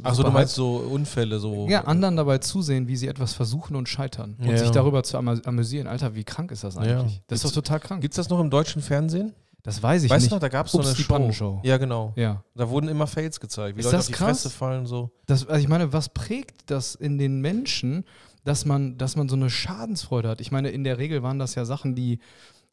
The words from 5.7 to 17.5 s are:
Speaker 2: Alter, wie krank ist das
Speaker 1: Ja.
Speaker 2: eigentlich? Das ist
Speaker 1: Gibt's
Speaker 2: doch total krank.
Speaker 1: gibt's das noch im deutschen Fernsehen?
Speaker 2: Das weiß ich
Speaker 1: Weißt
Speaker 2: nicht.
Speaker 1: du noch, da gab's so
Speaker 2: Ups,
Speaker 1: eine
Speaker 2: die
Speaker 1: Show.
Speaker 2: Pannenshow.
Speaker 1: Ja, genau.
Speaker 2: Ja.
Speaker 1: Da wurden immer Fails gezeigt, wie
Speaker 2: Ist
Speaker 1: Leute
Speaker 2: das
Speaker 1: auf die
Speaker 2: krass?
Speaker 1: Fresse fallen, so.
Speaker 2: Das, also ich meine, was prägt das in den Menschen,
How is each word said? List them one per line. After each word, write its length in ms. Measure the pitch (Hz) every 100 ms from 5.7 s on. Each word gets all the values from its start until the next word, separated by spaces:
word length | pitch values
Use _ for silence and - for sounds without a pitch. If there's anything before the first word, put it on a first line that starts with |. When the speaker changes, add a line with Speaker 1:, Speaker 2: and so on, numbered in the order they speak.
| 143 127
Speaker 2:
Alter, 280 | 123 127 107
wie 80 |
krank 260 | 107 - 175
ist 120 | 98
das 120 | 101 92
Speaker 1:
Ja. 60 |
Speaker 2:
eigentlich? 400 | 110 123 120 98 -
Das 120 | 120
ist 40 |
Speaker 1:
Gibt's 120 | 147 151
Speaker 2:
doch 60 |
total 180 | 143 151
krank. 200 | - 190
Speaker 1:
gibt's 140 | 143 -
das 140 | 170
noch 100 | 175
im 100 | 156
deutschen 320 | 139 160 156
Fernsehen? 520 | 135 143 160 170 214 - _ _
Speaker 2:
Das 200 | - 101
weiß 200 | 117 170
ich 60 | 131
Speaker 1:
Weißt 140 | 127
Speaker 2:
nicht. 80 | 123
Speaker 1:
du 40 | 202
noch, 20 |
da 80 | 139
gab's 240 | 135 156
so 80 | 180
Speaker 2:
Ups, 80 | 135
Speaker 1:
eine 80 | 127
Speaker 2:
die 80 |
Speaker 1:
Show. 100 | 143
Speaker 2:
Pannenshow. 460 | 143 123 107 104 98
Speaker 1:
Ja, 140 | 131 131
genau. 360 | 131 117 110 110
Speaker 2:
Ja. 260 | 113 98 - 117
Speaker 1:
Da 140 | 117
wurden 180 | 139 156
immer 180 | 151 151
Fails 340 | - 160 -
gezeigt, 360 | 113 - 104 104
wie 60 |
Speaker 2:
Ist 40 | 120
Speaker 1:
Leute 100 | 175
Speaker 2:
das 80 | -
Speaker 1:
auf 20 |
die 60 |
Speaker 2:
krass? 280 | 117 202 262
Speaker 1:
Fresse 80 | 135
fallen, 360 | - 131 131 123
so. 240 | 123 117 - -
Speaker 2:
Das, 180 | 135 135
also 160 | 156
ich 60 | 143
meine, 240 | 165 160
was 160 | 156 -
prägt 640 | - - 247 - - -
das 240 | 139 123 -
in 240 | 147 143
den 220 | 139 135
Menschen, 640 | 143